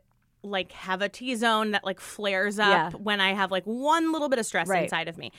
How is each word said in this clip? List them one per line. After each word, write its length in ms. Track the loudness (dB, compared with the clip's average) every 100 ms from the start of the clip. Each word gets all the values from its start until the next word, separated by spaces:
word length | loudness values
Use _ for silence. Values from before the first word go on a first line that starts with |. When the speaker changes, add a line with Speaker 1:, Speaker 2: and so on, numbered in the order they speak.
| _ _ _ _
Speaker 1:
like, 300 | -6 -6 -6
have 300 | -10 -6 -2
a 60 | -2
T-zone 640 | -4 -6 0 2 2 2
that, 120 | 0
like, 160 | -2 -6
flares 580 | -10 -6 -2 0 0 2
up 100 | 4
Speaker 2:
Yeah. 300 | 4 2 -4
Speaker 1:
when 220 | -2 2
I 140 | 2
have, 160 | 2 0
like, 140 | 0
one 480 | -2 -2 2 2 2
little 160 | 0 0
bit 100 | 0
of 80 | 0
stress 220 | -2 0
Speaker 2:
Right. 160 | 0
Speaker 1:
inside 240 | 0 -2 -4
of 100 | -8
me. 140 | -14